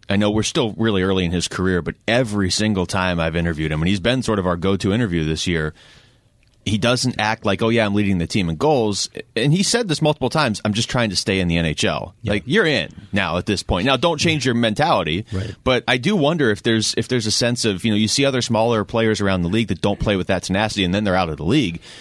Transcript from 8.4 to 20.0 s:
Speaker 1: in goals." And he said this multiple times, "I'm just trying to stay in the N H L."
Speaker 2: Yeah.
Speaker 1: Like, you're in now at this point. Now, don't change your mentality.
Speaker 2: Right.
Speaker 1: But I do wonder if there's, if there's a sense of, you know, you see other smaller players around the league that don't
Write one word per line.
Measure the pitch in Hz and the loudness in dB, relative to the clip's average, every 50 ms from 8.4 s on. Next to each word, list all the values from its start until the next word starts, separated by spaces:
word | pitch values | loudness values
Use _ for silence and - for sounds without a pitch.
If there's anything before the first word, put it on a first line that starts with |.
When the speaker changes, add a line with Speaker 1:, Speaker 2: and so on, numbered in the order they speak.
| 90 82 | 0 0
Speaker 1:
in | 82 | 0
goals." | 78 135 156 151 127 110 107 98 - - - - - - - _ | 0 2 2 4 2 2 0 0 -2 -6 -6 -8 -12 -14 -8 _
And | 110 117 143 156 | -2 2 2 2
he | 190 208 | 2 2
said | - - 233 240 185 | 2 0 0 0 -2
this | 147 - | -2 0
multiple | 156 151 147 - 131 120 | 0 0 0 0 -2 -2
times, | - 156 147 120 104 - - | 0 0 0 0 0 -2 -2
"I'm | 107 98 | -2 0
just | 113 120 - | 0 -2 -2
trying | - 127 117 107 | 0 0 0 0
to | 90 | -2
stay | - - 113 95 95 | -2 0 0 0 2
in | 90 85 | 2 2
the | 82 85 | 2 2
N | 82 | 0
H | 78 76 - - | 0 -2 0 -2
L." | 95 76 62 50 - - _ - | -2 -2 -2 -6 -10 -12 _ -6
Speaker 2:
Yeah. | 107 104 | -4 -4
Speaker 1:
Like, | 98 78 | -4 -2
you're | 113 170 226 190 | 0 0 2 2
in | 156 139 101 76 - - - - - - | 2 0 0 -2 -6 -10 -16 -10 -4 -2
now | 101 95 80 80 | -2 0 0 0
at | 90 90 | -2 -2
this | - 101 90 - | -2 -2 -2 -2
point. | - 107 90 104 | -2 -2 0 2
Now, | 135 131 | 2 2
don't | 123 143 170 165 147 | 2 2 0 0 0
change | - 170 160 147 117 | 0 0 0 0 0
your | 131 120 | 0 0
mentality. | 117 117 110 104 - 147 170 147 101 85 78 78 95 110 - 98 | 2 0 0 0 0 0 2 2 2 0 0 -2 -4 -4 -6 -6
Speaker 2:
Right. | 95 107 107 - - - | -6 -6 -8 -10 -4 -2
Speaker 1:
But | 131 127 117 - | 0 0 2 2
I | - 127 127 | 0 0 0
do | 117 202 214 | 0 0 0
wonder | 185 139 147 175 151 139 110 | 2 2 2 2 2 2 2
if | 104 - - | 0 0 0
there's, | 120 113 110 104 - - | 2 2 2 0 0 -2
if | - 110 - | -2 -2 0
there's | 127 123 107 | -2 -2 0
a | 107 | 0
sense | - - 123 120 120 - - | 0 0 0 0 0 0 0
of, | 110 98 87 - | 0 0 0 0
you | 113 | 0
know, | 104 | 2
you | 104 110 107 | 2 2 2
see | - - 139 | 2 2 2
other | 135 131 123 117 | 2 2 0 0
smaller | - 117 107 113 120 117 107 101 | 0 0 2 2 2 2 0 0
players | - 120 113 113 110 107 98 | 0 0 0 2 2 2 0
around | 101 98 95 90 87 | 0 0 0 0 0
the | 85 | 0
league | 101 117 117 92 | 0 0 0 0
that | 92 - | -2 -2
don't | - 101 101 - | 0 -2 -2 0